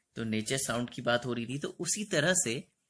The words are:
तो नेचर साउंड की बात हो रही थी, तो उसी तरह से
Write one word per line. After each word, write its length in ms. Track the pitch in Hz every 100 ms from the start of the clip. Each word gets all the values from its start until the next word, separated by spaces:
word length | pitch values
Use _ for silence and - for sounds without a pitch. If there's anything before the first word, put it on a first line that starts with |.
| _
तो 100 | -
नेचर 320 | 113 110 107 135
साउंड 340 | - 117 120
की 120 | -
बात 240 | 120 120 127
हो 60 |
रही 140 | 120 117
थी, 120 | 139
तो 100 | -
उसी 360 | - 175 208
तरह 300 | 208 165 156
से 340 | 180 - 127 - _ _